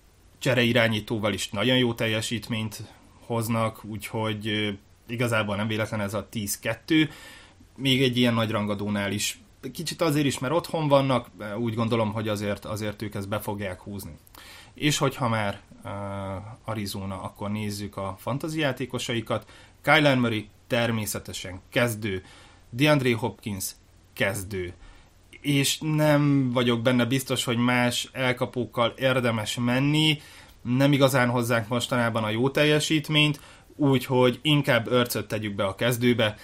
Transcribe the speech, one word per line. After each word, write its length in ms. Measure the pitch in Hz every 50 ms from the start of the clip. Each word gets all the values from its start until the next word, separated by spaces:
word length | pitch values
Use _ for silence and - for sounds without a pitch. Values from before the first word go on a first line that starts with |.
| _ _ _ _ _ _ _ _
csereirányítóval 960 | - 139 120 131 120 117 117 123 113 113 113 107 104 - 120 107 101 107 101
is 160 | 92 - -
nagyon 280 | - 101 107 123 127
jó 160 | 127 127 117 113
teljesítményt 920 | - 117 110 110 110 110 - 120 110 - - 120 107 107 110 - - 110 - - - - - - - -
hoznak, 580 | - 120 117 113 110 117 113 113 110 107 - -
úgyhogy, 640 | 101 110 101 - - - 113 110 110 110 104 104
ö, 220 | 110 104 107 107 107 101 98 _ _ - _ _
igazából 480 | - 120 117 127 117 117 110 107 104 101
nem 120 | 98 107
véletlen 340 | 107 110 107 110 - - 107
ez 120 | 101 98 101
a 160 | 104 98 -
tíz 300 | - 120 101 101 - -
kettő. 500 | - 113 117 - - - 165 156 156 151 - - - - - - - - - - - _ _
Még 280 | - 131 139 131 127 135
egy 140 | 127 120
ilyen 160 | 123 123 123 117
nagy 180 | 113 113 107
rangadónál 600 | 110 107 104 104 104 101 104 104 104 101 101 98
is. 300 | 98 104 - - - - - - _ _ - 131
Kicsit 300 | - - 165 151 160 -
azért 240 | 175 165 143 151 147
is, 140 | 135 120 -
mert 140 | 139 127 151
otthon 340 | 170 170 - - 165 156
vannak, 420 | 147 143 139 135 135 131 120 - - - - 104 107 101
úgy 180 | 113 120 117 110
gondolom, 380 | 117 117 110 120 113 110 107 101
hogy 140 | 113 107
azért, 380 | 110 107 101 104 101 101 - -
azért 360 | 76 107 104 107 104 104 -
ők 140 | 110 101 -
ezt 140 | 107 98 98
be 100 | 107 104
fogják 420 | 101 - 104 101 104 95 92 -
húzni. 300 | - 104 101 101 - 82 76 - _ - - - - - - - - - -
És 240 | - - 151 147
hogyha 300 | - 156 139 131 - 135
már, 320 | 117 113 110 104 101 101 - - _ - - -
ö, 60 | 101 101 101 101 101 98 98 98 95 98 92 98 107 117 - -
Arizona, 560 | - 110 110 101 101 - 104 95 98 95 92
akkor 300 | 92 95 - - 104 101
nézzük 460 | 104 107 107 104 101 101 104 98 -
a 180 | - 98 98 95 -
fantasy 400 | - 113 120 143 170 160 156 160
játékosaikat. 880 | 156 139 123 - 135 120 - 120 - - 120 117 110 - 120 107 - - - - - - _ _
Kyler 360 | - - 147 156 151 143 135
Murray 320 | 127 123 117 110 107 104 - - - _
természetesen 960 | _ 127 117 117 117 113 113 104 101 - 101 - - 90 - - 98 87 90 - -
kezdő, 540 | - 131 120 120 110 104 107 107 95 92 - - - - - - - - - -
DeAndre 460 | - 120 143 151 151 143 123 127 120
Hopkins 560 | 113 - 117 - - - 113 101 95 - - - - _ _ _ - _ - -
kezdő, 600 | - 117 98 98 104 95 95 101 92 90 87 - - - - - - - - _ _ _ _ - -
és 360 | - 147 143 139 135 - - -
nem 720 | 151 156 156 151 151 151 147 143 147 143 143 139 135 127
vagyok 300 | 120 131 123 123 120 113
benne 240 | 113 131 127 123 120
biztos, 380 | 117 131 135 - - 131 117 -
hogy 140 | - 120
más 520 | 117 120 123 123 123 123 123 120 - - -
elkapókkal 840 | - 127 131 127 123 123 127 - - 127 117 - - 123 120 113 -
érdemes 580 | - 131 131 127 131 120 120 113 113 107 - -
menni, 680 | - 120 120 123 131 139 143 147 156 156 156 151 151 - - - - - - - -
nem 320 | - 120 123 131 139 143 147
igazán 360 | 131 139 131 135 135 123 123
hozzák 380 | 120 123 120 113 123 117 107
mostanában 560 | 104 127 120 - - 135 123 117 117 110 117 110
a 60 | 107
jó 200 | 110 110 123 135
teljesítményt, 920 | 135 151 147 151 151 151 147 - 160 151 143 - 151 151 151 151 147 - - - - - - _ -
úgyhogy 640 | - 151 139 135 127 - - 131 123 123 127 120 120
inkább 500 | - 156 151 147 139 - 127 117 110 107
Ertzöt 360 | 123 123 120 120 - 113 104
tegyük 280 | - 113 107 107 107 101
be 100 | 101 104
a 100 | 98 -
kezdőbe, 600 | - 117 120 127 113 120 123 120 113 113 107 104 -